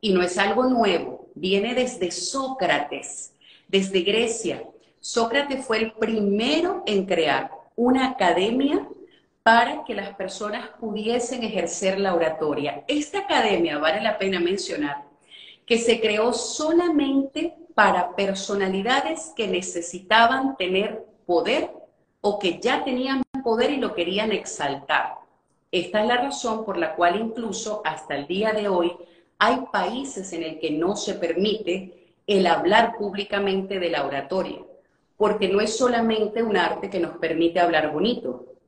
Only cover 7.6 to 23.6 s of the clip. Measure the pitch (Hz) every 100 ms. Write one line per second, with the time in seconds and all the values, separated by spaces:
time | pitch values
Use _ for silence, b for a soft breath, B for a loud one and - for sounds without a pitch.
7.6 | - - 240 262 262 - 185 170 196 247
8.6 | 285 339 - - B B B _ - 202
9.6 | 240 302 - 208 196 - 190 - 208 220
10.6 | - - 226 208 214 247 247 254 226 190
11.6 | 170 - 190 190 196 175 160 156 156 143
12.6 | 143 143 - 302 294 392 381 294 220 185
13.6 | 165 147 156 160 214 - 190 185 170 196
14.6 | - 160 147 143 - _ B B B B
15.6 | - 226 233 226 214 208 226 233 - -
16.6 | 302 339 349 302 269 269 269 302 339 -
17.6 | - - 202 185 180 - 196 190 - 202
18.6 | 190 190 202 262 320 330 - - 208 180
19.6 | 185 175 170 180 - 220 233 262 269 -
20.6 | 180 190 214 - - _ - 170 190 277
21.6 | 311 - - _ _ _ 208 202 190 170
22.6 | 233 277 - 247 262 269 247 262 240 226